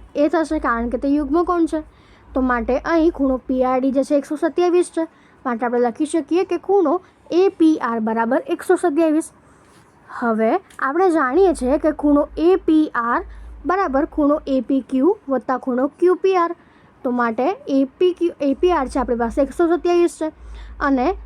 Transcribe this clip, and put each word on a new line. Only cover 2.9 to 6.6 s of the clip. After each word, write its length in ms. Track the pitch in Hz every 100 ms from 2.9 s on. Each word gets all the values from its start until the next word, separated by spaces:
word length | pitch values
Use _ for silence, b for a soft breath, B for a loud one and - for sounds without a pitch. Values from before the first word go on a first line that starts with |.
| 339 320
ખૂણો 260 | 339 269 254
પી 280 | - 254
આર 160 | 254 262
ડી 100 | 269
જે 140 | 262
છે 120 | 269 294
એકસો 200 | 277 302
સત્યાવીસ 540 | 330 302 359 349 339 -
છે. 80 | 330 b b b 262
માટે 200 | 233 247
આપણે 120 | 240
લખી 280 | 240 220 302
શકીએ 380 | 330 277 330
કે 140 | 381
ખૂણો 420 | 349